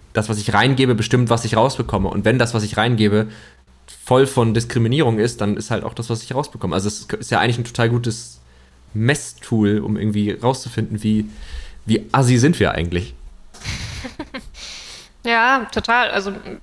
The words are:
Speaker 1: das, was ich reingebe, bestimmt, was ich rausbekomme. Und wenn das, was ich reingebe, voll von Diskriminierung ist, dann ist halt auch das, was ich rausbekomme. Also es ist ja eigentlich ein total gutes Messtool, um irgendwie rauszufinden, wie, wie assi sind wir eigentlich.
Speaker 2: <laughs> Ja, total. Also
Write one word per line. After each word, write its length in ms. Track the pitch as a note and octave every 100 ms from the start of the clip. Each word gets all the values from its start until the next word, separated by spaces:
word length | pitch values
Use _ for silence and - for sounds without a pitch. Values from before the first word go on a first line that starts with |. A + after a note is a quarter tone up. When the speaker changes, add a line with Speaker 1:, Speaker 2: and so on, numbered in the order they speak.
| -
Speaker 1:
das, 160 | - G#2+
was 80 | G#2+
ich 160 | G#2
reingebe, 420 | G2+ B2 C3 C3 A2
bestimmt, 340 | - B2+ A#2+
was 140 | A2+
ich 140 | A2 A2
rausbekomme. 500 | B2+ - A#2 - F#2+
Und 160 | G2
wenn 160 | A#2 B2+
das, 140 | A#2+
was 100 | A#2+
ich 140 | G#2 -
reingebe, 500 | A2+ A#2 G#2+ G#2 G#2+ - - _ _ - - - -
voll 220 | B2+ C3+
von 260 | C3 A#2
Diskriminierung 640 | A2 A#2+ B2 A2+ C3+ C3+ A2
ist, 220 | A#2 -
dann 160 | G#2 G2+
ist 140 | -
halt 120 | G#2+
auch 100 | A2
das, 160 | - A#2
was 140 | A#2
ich 100 | -
rausbekomme. 400 | B2+ - A2+ F#2+
Also 140 | E2+ G2+
es 140 | G#2 - -
ist 120 | -
ja 100 | G#2
eigentlich 160 | A2 A#2
ein 80 | A#2+
total 240 | - A#2
gutes 500 | A#2+ A#2+ A2 - - - - - _ - G#2+
Messtool, 840 | A2+ D3 - - - A2+ G#2 G#2
um 180 | - G#2
irgendwie 340 | G#2 G#2+ G#2
rauszufinden, 680 | - A#2+ C3+ A#2+ - A2 G#2+
wie, 240 | A2 G#2+ G#2+ - - - - - -
wie 200 | G#3+ -
assi 260 | B2+ B2+ B2+
sind 220 | C3+ F3
wir 140 | F#2
eigentlich. 400 | G#1+ E2+ F2 - -
Speaker 2:
<laughs> 40 | - - - - - - - - B3+ - D4+ B3+ - - - - - - - _ A#3
Ja, 420 | A#3 A#3+ C4+ A3+
total. 380 | - - A#3+ A#3
Also 220 | - G3 G3 - -